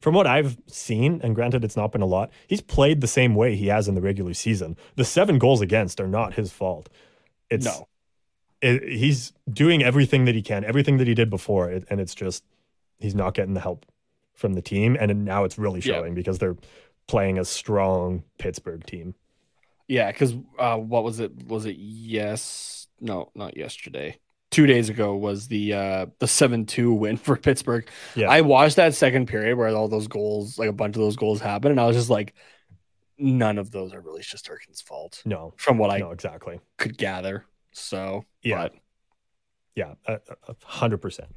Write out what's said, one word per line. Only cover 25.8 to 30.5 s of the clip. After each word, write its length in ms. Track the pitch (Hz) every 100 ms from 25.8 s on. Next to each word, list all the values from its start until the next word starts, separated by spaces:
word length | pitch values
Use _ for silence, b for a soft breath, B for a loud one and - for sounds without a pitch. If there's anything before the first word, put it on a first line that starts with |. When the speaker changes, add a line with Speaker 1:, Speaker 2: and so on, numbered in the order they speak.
| 98 95 90 -
Speaker 2:
the 80 | -
seven 400 | - 139 120 107
two 260 | - 120
win 240 | 110 107 110
for 200 | - 131
Pittsburgh. 520 | - 131 - 120 113 B B -
Speaker 1:
Yeah. 120 | 101
Speaker 2:
I 120 | 147
watched 340 | 156 135 151 151
that 180 | 170
second 320 | 143 135 131 120
period 300 | 110 107 123
where 120 | 110
all 180 | 110 110
those 200 | 107 107
goals, 500 | 107 104 107 104